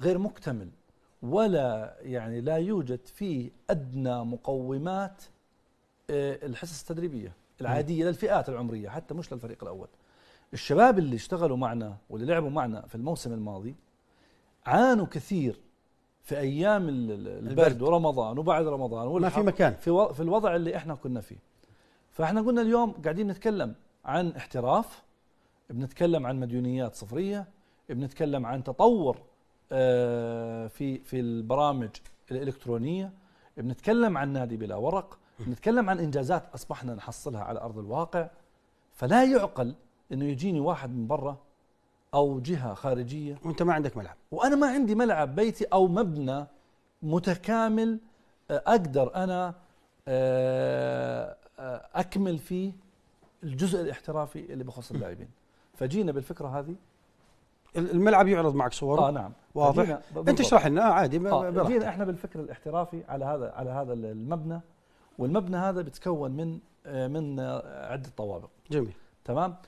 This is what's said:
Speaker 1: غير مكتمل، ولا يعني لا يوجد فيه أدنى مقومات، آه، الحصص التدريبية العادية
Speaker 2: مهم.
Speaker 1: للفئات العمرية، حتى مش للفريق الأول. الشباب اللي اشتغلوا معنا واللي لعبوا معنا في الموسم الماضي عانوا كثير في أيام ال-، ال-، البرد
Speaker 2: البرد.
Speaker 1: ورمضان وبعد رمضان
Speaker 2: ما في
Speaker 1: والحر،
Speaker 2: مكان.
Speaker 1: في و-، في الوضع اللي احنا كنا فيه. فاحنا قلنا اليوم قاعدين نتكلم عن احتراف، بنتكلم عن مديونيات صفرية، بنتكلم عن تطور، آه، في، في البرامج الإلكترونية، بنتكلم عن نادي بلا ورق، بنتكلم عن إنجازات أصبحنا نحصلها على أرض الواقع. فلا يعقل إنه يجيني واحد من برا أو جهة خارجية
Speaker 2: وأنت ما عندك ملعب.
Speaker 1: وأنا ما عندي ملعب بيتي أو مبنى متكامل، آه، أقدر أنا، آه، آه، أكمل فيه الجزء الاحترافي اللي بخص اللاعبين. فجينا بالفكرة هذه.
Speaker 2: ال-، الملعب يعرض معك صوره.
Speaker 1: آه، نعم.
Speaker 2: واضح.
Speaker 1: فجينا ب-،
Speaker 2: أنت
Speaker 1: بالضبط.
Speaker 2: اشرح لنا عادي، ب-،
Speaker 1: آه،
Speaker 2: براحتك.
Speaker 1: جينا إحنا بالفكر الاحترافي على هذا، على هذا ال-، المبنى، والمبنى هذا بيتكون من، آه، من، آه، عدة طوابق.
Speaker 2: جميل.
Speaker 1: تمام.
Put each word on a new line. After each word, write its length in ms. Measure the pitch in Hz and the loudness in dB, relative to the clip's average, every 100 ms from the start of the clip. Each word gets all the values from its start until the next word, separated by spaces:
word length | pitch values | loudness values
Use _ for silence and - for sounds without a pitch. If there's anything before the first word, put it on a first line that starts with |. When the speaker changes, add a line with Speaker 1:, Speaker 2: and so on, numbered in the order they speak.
Speaker 1:
غير 160 | 165 185 | 0 2
مكتمل، 520 | 208 - 156 113 92 - _ _ _ - | -2 -6 -8 -6 -8 -18 _ _ _ -12
ولا 720 | 120 190 220 170 127 110 110 - | -2 2 4 2 0 -2 -8 -14
يعني 400 | 131 123 113 117 | -8 -6 -6 -4
لا 140 | 131 160 | -2 -2
يوجد 440 | 180 208 127 123 - | 0 -2 -4 -8 -10
فيه 440 | - 202 135 120 _ - | -8 -4 -4 -6 _ -4
أدنى 540 | 156 131 135 127 123 | -4 -4 -4 -2 -2
مقومات، 1000 | 117 120 - 135 127 135 170 190 190 190 - _ _ _ _ _ _ _ - | -6 -8 -6 -6 -4 -6 -4 -6 -6 -12 -20 _ _ _ _ _ _ _ -6
آه، 360 | 147 139 139 147 | -4 -4 -6 -8
الحصص 360 | 117 170 156 | -10 -12 -12
التدريبية 520 | - 165 175 127 95 - _ - | -2 0 0 -4 -8 -14 _ -6
العادية 380 | 123 139 147 165 | 0 2 2 2
Speaker 2:
مهم. 80 | 170 | 2
Speaker 1:
للفئات 420 | 170 202 190 135 | 2 4 4 2
العمرية، 400 | 120 120 113 101 | -4 -4 -6 -8
حتى 240 | 143 - | -10 -8
مش 200 | 156 - | -10 -8
للفريق 300 | 127 117 - | -10 -12 -12
الأول. 240 | 92 95 - _ _ _ _ _ - | -12 -12 -14 _ _ _ _ _ -14
الشباب 460 | - - 147 247 196 | -8 2 8 8 8
اللي 160 | 147 117 | 2 -2
اشتغلوا 420 | - 180 165 127 | -4 0 0 0
معنا 400 | 123 117 107 101 - | -2 -4 -6 -12 -12
واللي 180 | 110 131 | -6 0
لعبوا 220 | 170 147 | 0 0
معنا 320 | 151 123 107 | -2 -2 -4
في 140 | - 113 | -10 -8
الموسم 380 | 135 160 123 | -6 -6 -6
الماضي 420 | 113 107 98 110 151 _ _ _ _ _ _ _ _ - | -8 -8 -8 -10 -14 _ _ _ _ _ _ _ _ 2
عانوا 400 | 175 254 226 165 | 6 6 4 2
كثير 540 | 151 - 185 127 - - _ _ _ _ _ | -6 -2 0 0 -4 -14 _ _ _ _ _
في 160 | - 143 | -8 -2
أيام 520 | 135 143 196 208 165 | -2 2 2 4 2
ال-، 220 | 135 113 | -2 -4
ال-، 160 | 104 98 | -6 -8
البرد 200 | 98 113 135 160 | -8 -2 6 6
Speaker 2:
البرد. 140 | 120 | 6
Speaker 1:
ورمضان 560 | 139 170 156 131 110 127 | 4 4 4 2 -2 0
وبعد 300 | 156 160 156 | 2 2 2
رمضان 360 | 139 127 113 | 0 -4 -4
Speaker 2:
ما 60 | 120 | -2
في 40 | |
Speaker 1:
والحر، 300 | 175 180 202 | 0 2 2
Speaker 2:
مكان. 300 | 202 185 156 | 2 4 4
Speaker 1:
في 160 | - 170 | 4 2
و-، 220 | 175 - | 4 4
في 60 | 139 | 0
الوضع 360 | 165 214 208 170 | 0 2 2 0
اللي 200 | 165 180 | -2 -6
احنا 200 | 151 143 | -8 -8
كنا 260 | 131 120 | -6 -8
فيه. 160 | - 107 _ _ _ _ _ _ _ | -8 -18 _ _ _ _ _ _ _
فاحنا 300 | - 160 214 | -2 0 2
قلنا 200 | 220 240 | 2 2
اليوم 300 | 220 233 226 | 4 4 2
قاعدين 360 | 175 151 165 208 | 0 -4 -2 -2
نتكلم 480 | 180 220 202 117 113 _ _ - | -2 -2 0 -4 -6 _ _ -2
عن 260 | 143 175 | 0 0
احتراف، 720 | 131 - 127 120 180 233 - _ _ _ _ _ _ - | -4 -8 -2 2 2 2 -10 _ _ _ _ _ _ -12
بنتكلم 560 | 120 131 - 175 160 123 | -8 -6 0 2 2 0
عن 140 | 131 | -4
مديونيات 560 | 123 123 123 127 117 - | -2 -2 -2 -2 -4 -6
صفرية، 520 | 101 131 196 202 185 _ _ _ - | -8 -4 -4 -4 -8 _ _ _ -10
بنتكلم 560 | 120 139 - 151 139 117 | -6 -6 -4 -2 -2 -4
عن 180 | 131 | -6
تطور، 540 | 131 123 220 226 139 - - _ _ _ - | -4 4 6 6 2 -2 -6 _ _ _ -4
آه، 960 | 131 127 123 120 120 117 117 113 113 113 | 2 4 4 2 0 -4 -6 -6 -8 -10
في، 300 | - 139 131 | -6 -6 -6
في 220 | - 131 | -6 -4
البرامج 720 | 120 117 113 131 147 135 110 - - - - | -4 -4 -2 2 2 0 -6 -10 -20 -20 -10
الإلكترونية، 800 | 131 139 131 123 117 131 185 190 190 _ _ _ - | -6 -6 -8 -4 -4 -2 -4 -6 -12 _ _ _ -10
بنتكلم 600 | 123 120 202 233 226 143 | -8 -4 2 4 4 2
عن 160 | 139 | -2
نادي 240 | 139 120 113 | -2 -4 -6
بلا 180 | 104 101 | -6 -2
ورق، 440 | 135 190 190 - _ - | -2 -2 -4 -18 _ -12
بنتكلم 500 | 113 120 214 247 196 | -8 -2 2 2 2
عن 100 | 185 | 0
إنجازات 440 | 156 143 127 175 - - | 0 -2 0 -2 -4 -16
أصبحنا 400 | - 147 127 107 | -12 -10 -10 -10
نحصلها 480 | - - 147 110 | -12 -12 -8 -8
على 160 | 98 110 | -8 -8
أرض 180 | 113 107 | -8 -10
الواقع. 520 | 104 135 165 175 170 - _ _ _ _ _ | -6 -4 -2 -2 -4 -10 _ _ _ _ _
فلا 320 | - 127 226 | -4 4 6
يعقل 520 | 262 262 196 139 120 143 _ _ - | 6 4 2 -2 -4 -6 _ _ -8
إنه 140 | 135 143 | -4 -2
يجيني 340 | 131 190 156 | -2 -2 0
واحد 300 | 151 160 127 123 | 0 -2 -6 -6
من 120 | 113 | -2
برا 300 | 147 139 139 _ _ _ _ _ _ - | -2 -2 -8 _ _ _ _ _ _ -2
أو 260 | 139 143 135 | 2 2 2
جهة 340 | 127 165 123 | -2 -2 -4
خارجية 640 | 95 135 123 120 151 147 143 165 | -4 -2 -2 -2 -6 -8 -8 -6
Speaker 2:
وأنت 180 | 151 | 0
ما 100 | 175 | 2
عندك 240 | 156 135 117 | 2 0 -6
ملعب. 180 | 95 - - | -12 -14 -10
Speaker 1:
وأنا 240 | 156 262 285 | 0 4 4
ما 120 | 285 | 4
عندي 280 | 269 226 214 | 4 2 4
ملعب 400 | 240 165 143 151 | 4 2 2 2
بيتي 280 | 226 - | 0 0
أو 240 | 214 190 190 | 2 6 6
مبنى 580 | 175 202 147 131 139 147 _ _ _ _ - | 4 0 0 -2 -4 -6 _ _ _ _ -8
متكامل، 960 | 156 170 190 180 - 226 226 220 226 220 - _ _ _ - | 0 0 2 -2 0 2 4 2 2 -2 -8 _ _ _ -4
آه، 120 | 147 - | -2 4
أقدر 480 | 226 160 139 127 185 | 4 4 2 2 0
أنا، 400 | 185 180 180 175 _ _ _ _ - | -2 -2 -4 -6 _ _ _ _ -2
آه، 1300 | 131 131 127 131 131 131 131 131 127 127 123 113 - - - | 0 2 2 2 2 0 0 -2 -2 -4 -4 -8 -12 -20 -14
آه، 280 | 131 120 - | -10 -12 -8
أكمل 440 | 180 180 190 190 165 | -4 -2 0 0 -2
فيه 340 | - 185 196 190 _ _ _ _ _ _ | -4 -6 -6 -8 _ _ _ _ _ _
الجزء 380 | 156 131 185 180 | -8 -2 0 0
الاحترافي 720 | 160 - - 156 147 156 - | -2 -6 -6 -4 -6 -8 -12
اللي 100 | 135 | -10
بخص 280 | 127 123 117 | -10 -12 -10
اللاعبين. 380 | 135 92 87 - _ _ _ _ | -8 -8 -10 -16 _ _ _ _
فجينا 380 | - 131 196 180 | -6 -2 0 0
بالفكرة 360 | 139 127 170 143 | -2 -6 -10 -6
هذه. 280 | 143 143 185 _ _ _ _ _ _ _ _ _ 170 | -6 -8 -12 _ _ _ _ _ _ _ _ _ -4
Speaker 2:
ال-، 140 | 175 | 0
الملعب 360 | 175 208 196 196 | 4 6 8 8
يعرض 280 | 180 160 139 | 6 4 2
معك 180 | 123 | 0
صوره. 340 | - 139 151 143 | -2 0 2 2
Speaker 1:
آه، 40 | |
نعم. 220 | 143 98 - _ 147 | 0 -8 -14 _ 2
Speaker 2:
واضح. 280 | 143 170 | 4 4
Speaker 1:
فجينا 120 | 175 143 | 2 0
ب-، 220 | - 156 | -8 -2
Speaker 2:
أنت 80 | 165 | 2
Speaker 1:
بالضبط. 120 | 285 | 4
Speaker 2:
اشرح 280 | 240 226 151 | 8 6 6
لنا 160 | 160 | 4
عادي، 360 | 226 180 147 160 | 6 6 4 2
ب-، 60 | 190 | 2
Speaker 1:
آه، 240 | 151 180 | 2 2
Speaker 2:
براحتك. 220 | 180 165 | 2 2
Speaker 1:
جينا 180 | 247 214 | 2 0
إحنا 160 | 185 190 | -4 -4
بالفكر 340 | 175 190 160 | -6 -8 -10
الاحترافي 640 | 143 123 151 165 175 165 - | -10 -10 -6 -4 -4 -8 -8
على 180 | 135 135 | -6 -4
هذا، 260 | 147 120 | -4 -6
على 180 | - 131 | -8 -6
هذا 240 | 131 131 | -6 -6
ال-، 120 | 120 110 | -6 -6
المبنى، 560 | 110 123 165 160 165 - _ _ _ _ - | -8 -6 -6 -6 -8 -12 _ _ _ _ -4
والمبنى 400 | 127 202 180 180 | 0 0 -2 -2
هذا 240 | 196 185 | -2 -2
بيتكون 500 | 151 - 185 160 135 | -6 -8 -4 -4 -4
من، 280 | 139 165 160 - _ 147 | -4 -6 -8 -14 _ -10
آه، 220 | 135 131 | -6 -4
من، 320 | 156 147 135 | -4 -4 -6
آه، 520 | 131 131 - 135 135 | -6 -6 -10 -12 -10
عدة 180 | 131 127 - | -10 -10 -8
طوابق. 320 | 104 87 - _ - | -8 -8 -12 _ -4
Speaker 2:
جميل. 220 | 147 110 - - _ - | -2 -2 -8 -20 _ -4
Speaker 1:
تمام. 300 | 131 180 175 | -2 -2 -6